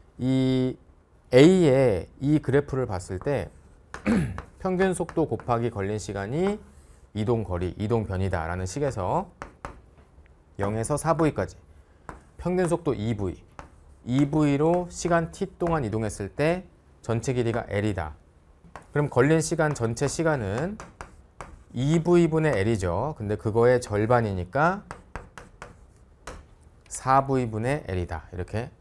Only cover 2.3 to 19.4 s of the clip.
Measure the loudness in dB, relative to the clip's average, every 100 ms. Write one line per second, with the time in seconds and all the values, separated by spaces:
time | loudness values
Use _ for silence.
2.3 | 2 2 0 0 -2 -2 -4 -6 -6 -4
3.3 | -4 -4 -12 -20 -20 -20 -8 0 0 0
4.3 | -6 -14 -8 -4 2 2 0 -2 0 0
5.3 | -2 -2 0 0 -2 -4 -4 -6 -6 -6
6.3 | -2 -2 -4 -10 -20 -20 -20 -12 -4 0
7.3 | 0 -2 -4 -4 -4 -2 -2 -2 -2 -2
8.3 | -2 -4 -6 -6 -4 -4 -2 -2 -2 -4
9.3 | -12 -18 -16 -18 -18 -20 -20 -20 -20 -20
10.3 | -20 _ -6 -4 -4 -4 -2 0 2 2
11.3 | 0 -4 -8 -20 -20 -20 -20 -20 -20 -20
12.3 | -8 -2 0 0 0 0 -2 -2 -2 -4
13.3 | -8 -14 -20 -20 -20 -20 -16 -2 0 2
14.3 | 2 2 2 2 2 -2 -6 0 0 0
15.3 | -6 -10 -4 -2 -2 -2 -4 -4 -6 -8
16.3 | -2 0 -2 -6 -20 _ _ -4 -4 -2
17.3 | -2 -2 -2 -4 -2 -2 -4 -6 -12 -20
18.3 | _ _ _ -20 -20 -6 -2 0 4 4
19.3 | 4